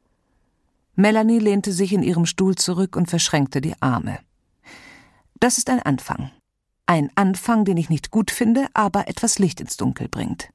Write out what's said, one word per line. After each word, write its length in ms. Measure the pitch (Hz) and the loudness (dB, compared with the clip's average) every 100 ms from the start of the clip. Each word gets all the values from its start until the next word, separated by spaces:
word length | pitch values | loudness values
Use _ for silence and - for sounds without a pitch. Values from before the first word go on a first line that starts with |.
| _ _ _ _ _ _ _ _ _ - | _ _ _ _ _ _ _ _ _ 2
Melanie 440 | 202 220 220 233 | 4 4 4 4
lehnte 320 | 214 202 202 | 2 2 0
sich 220 | 175 190 | -2 0
in 100 | 196 | 2
ihrem 220 | - 170 165 | 2 0 0
Stuhl 300 | - 190 180 | 2 0 2
zurück 420 | - 175 190 - | -2 0 -2 -2
und 120 | 170 | 0
verschränkte 520 | 170 - 151 135 139 | 0 0 0 0 -2
die 200 | 156 - | -4 -2
Arme. 380 | 131 120 - 139 - _ _ _ - - - - _ _ _ - | -2 -2 -4 -10 -14 _ _ _ -20 -20 -20 -20 _ _ _ 0
"Das 180 | 240 - | 0 2
ist 120 | - | 0
ein 120 | 156 | 0
Anfang. 480 | - 131 - - 135 - _ _ _ _ - | 0 -2 -4 -8 -8 -14 _ _ _ _ 0
Ein 240 | 165 143 - | 0 0 0
Anfang, 480 | 190 185 - 226 | 0 0 0 2
den 140 | 196 170 | 2 0
ich 120 | 151 | 0
nicht 220 | 156 - | -2 0
gut 200 | 220 208 | -2 0
finde, 360 | - 226 240 277 | 0 2 2 0
aber 340 | - 202 202 - | 0 0 -2 -4
etwas 320 | - 233 - | -4 -2 2
Licht 220 | 180 - | 0 0
ins 160 | - - | -10 -4
Dunkel 320 | - 127 - | -4 -4 -8
bringt." 400 | - - - - | -6 -6 -8 -12